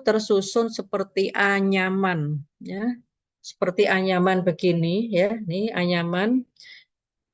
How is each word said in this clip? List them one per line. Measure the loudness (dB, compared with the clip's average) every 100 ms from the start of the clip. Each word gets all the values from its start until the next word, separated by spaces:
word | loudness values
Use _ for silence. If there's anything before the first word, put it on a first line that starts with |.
| 4
tersusun | 0 2 0 2 -2 -2
seperti | -4 -6 -4 -2 -2 -2
anyaman, | 0 2 2 2 2 2 2 0 0 -2 -4 -8 _
ya. | -12 -6 -6 -6 _ _ _ _
Seperti | -20 -4 -2 2 2
anyaman | 2 2 2 2 2 0
begini, | 0 0 2 0 -2 0
ya. | 0 0
Ini | -2 -6 -4 -4
anyaman. | -2 0 0 -2 -2 0 0 -2 _ -20 -20 _ _ _ _ _